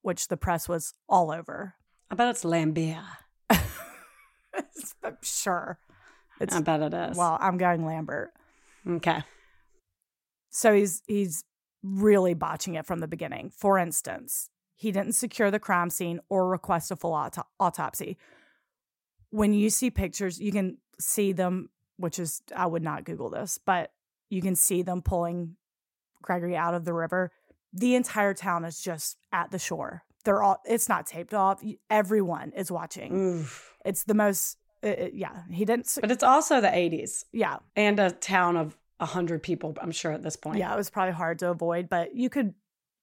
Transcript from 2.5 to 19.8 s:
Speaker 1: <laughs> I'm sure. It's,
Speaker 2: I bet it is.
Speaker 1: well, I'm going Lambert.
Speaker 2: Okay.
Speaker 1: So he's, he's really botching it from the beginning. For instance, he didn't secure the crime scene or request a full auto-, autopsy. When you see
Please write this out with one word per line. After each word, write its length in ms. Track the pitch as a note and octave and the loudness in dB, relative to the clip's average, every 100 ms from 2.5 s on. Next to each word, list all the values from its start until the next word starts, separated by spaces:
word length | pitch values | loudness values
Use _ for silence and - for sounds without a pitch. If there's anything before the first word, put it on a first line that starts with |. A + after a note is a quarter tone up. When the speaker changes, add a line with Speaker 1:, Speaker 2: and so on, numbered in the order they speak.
| E3 D#3+ D#3 D#3+ D#3+ F#3+ - - _ - | 2 2 0 -2 -4 -12 -18 -20 _ 4
Speaker 1:
<laughs> 0 | G3 - - - - - _ _ _ _ - - - - - | 4 2 -8 -16 -20 -20 _ _ _ _ -10 -8 -10 -16 -12
I'm 140 | F3 D3+ | -12 -10
sure. 580 | - - G3+ F3 - F3 _ _ - - _ - | -8 -4 0 -2 -4 -12 _ _ -20 -20 _ -6
It's, 160 | - F3+ | -2 0
Speaker 2:
I 60 | |
bet 200 | D#3 D#3 | 2 2
it 120 | D3+ | 2
is. 240 | E3+ E3 E3+ | -2 -2 0
Speaker 1:
well, 200 | F3 D#3+ | 2 2
I'm 180 | F#3+ F3+ | 2 4
going 280 | F3+ E3+ D#3+ | 4 2 0
Lambert. 460 | D#3+ D3+ C#3 - _ _ _ _ _ - | -4 -6 -6 -8 _ _ _ _ _ -4
Speaker 2:
Okay. 360 | E3+ E3+ D#3+ - - _ _ _ _ _ _ _ _ _ _ _ | -2 0 0 -2 -16 _ _ _ _ _ _ _ _ _ _ _
Speaker 1:
So 240 | - A3+ | 2 6
he's, 280 | G3+ G3+ D#3+ - | 6 6 0 -4
he's 360 | G3+ F#3+ D#3 - _ _ _ | -2 -2 -4 -12 _ _ _
really 500 | F#3+ F#3+ G#3+ G3+ F#3 | -6 2 6 8 6
botching 420 | E3+ D#3+ D#3+ - D#3+ | 2 -2 -4 -6 -6
it 100 | D#3 | -4
from 140 | E3+ | -6
the 80 | D#3+ | -6
beginning. 440 | D#3+ D#3+ - - | -8 -8 -10 -12
For 260 | - G3+ G3 | -2 2 4
instance, 720 | E3+ D3+ - F2 - - - _ _ _ | 2 -2 -6 -8 -8 -8 -8 _ _ _
he 160 | A3 | -2
didn't 220 | G3 G3+ | -2 0
secure 380 | A3+ B3 - G#3 | 0 -2 2 2
the 80 | G#3 | 2
crime 300 | - F3+ F3 | 0 0 0
scene 300 | - F3 E3+ - | -2 -4 -6 -2
or 180 | G3 F#3 | 0 2
request 440 | F#3 - E3+ - | 0 0 -2 -2
a 40 | F3+ | -6
full 180 | F3 | -4
auto-, 340 | D#3 C3 - - - | -2 -4 -8 -10 -2
autopsy. 580 | F3+ - D3+ - - F#3 _ _ _ _ _ _ _ _ _ _ _ | -2 0 -6 -6 -8 -10 _ _ _ _ _ _ _ _ _ _ _
When 240 | G#3+ G#3 | 2 4
you 160 | G#3 G#3+ | 6 4
see 200 | - | 2